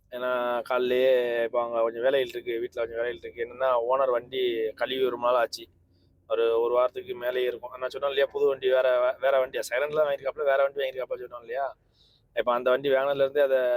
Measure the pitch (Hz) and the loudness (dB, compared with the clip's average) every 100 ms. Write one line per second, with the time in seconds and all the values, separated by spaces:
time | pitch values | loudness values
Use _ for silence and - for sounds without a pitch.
0 | _ 123 127 127 123 120 117 127 123 127 | _ -6 -4 -2 -2 -2 -2 0 2 2
1 | 131 127 120 120 113 120 117 117 117 117 | 4 4 2 0 -2 -2 -2 0 0 0
2 | 127 139 123 120 120 117 120 120 117 113 | 0 0 0 -6 -6 -6 -6 -6 -6 -4
3 | 120 117 113 120 117 120 131 123 117 135 | -6 -6 -10 -10 -8 -2 0 2 2 2
4 | 131 120 123 131 123 117 110 - 120 131 | 2 0 -2 -2 -2 0 -2 -2 -4 0
5 | 127 120 120 123 117 - 117 _ _ _ | 0 0 2 2 0 -4 -16 _ _ _
6 | _ _ - 113 117 117 117 123 127 127 | _ _ -4 0 2 2 2 2 0 -2
7 | 123 123 123 127 123 117 123 127 127 131 | -12 -8 -4 -2 -2 -4 -10 -10 -8 -4
8 | 143 139 139 143 143 135 131 131 127 123 | -4 0 0 2 0 2 2 4 4 4
9 | 123 127 131 135 131 127 - 123 147 151 | 2 0 2 2 0 -4 -4 -2 -2 0
10 | 147 139 135 147 143 139 139 143 135 131 | 0 -2 -4 -2 0 2 2 0 -6 -6
11 | 123 123 123 123 117 127 135 - _ _ | -8 -8 -10 -14 -8 -6 -6 -10 _ _
12 | _ _ _ 120 113 120 131 131 139 131 | _ _ _ -4 0 2 2 2 4 2
13 | 139 139 135 143 139 131 123 | 2 2 2 4 4 4 2